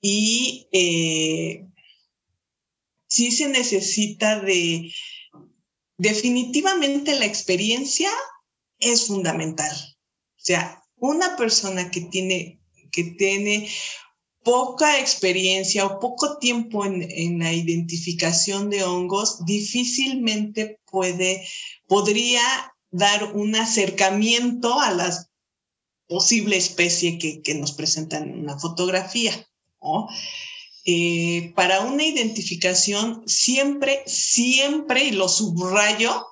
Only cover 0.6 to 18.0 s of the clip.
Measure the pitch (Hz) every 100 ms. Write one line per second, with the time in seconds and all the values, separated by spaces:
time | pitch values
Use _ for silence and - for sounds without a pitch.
0.6 | - 190 175 165 165 160 156 160 165 165
1.6 | 185 _ _ _ _ _ _ _ _ _
2.6 | _ _ _ _ _ - 240 240 285 262
3.6 | 240 196 - - 208 208 214 214 196 185
4.6 | 170 165 170 - - - - - - _
5.6 | _ _ _ _ 196 214 247 247 247 269
6.6 | 381 381 277 277 294 277 214 208 - 185
7.6 | 208 240 277 - 370 453 - - _ _
8.6 | _ _ 233 233 - 196 170 160 160 160
9.6 | 147 - - _ _ _ _ _ - 170
10.6 | 170 - _ _ 254 311 370 359 226 -
11.6 | 196 185 175 180 170 190 185 185 - -
12.6 | _ _ _ - 170 170 196 196 208 208
13.6 | 208 - - - - _ _ _ - 247
14.6 | 254 254 302 285 254 - 185 185 190 190
15.6 | 190 208 196 - 233 - 285 - 240 240
16.6 | 226 214 196 185 165 165 170 170 165 165
17.6 | 170 170 170 170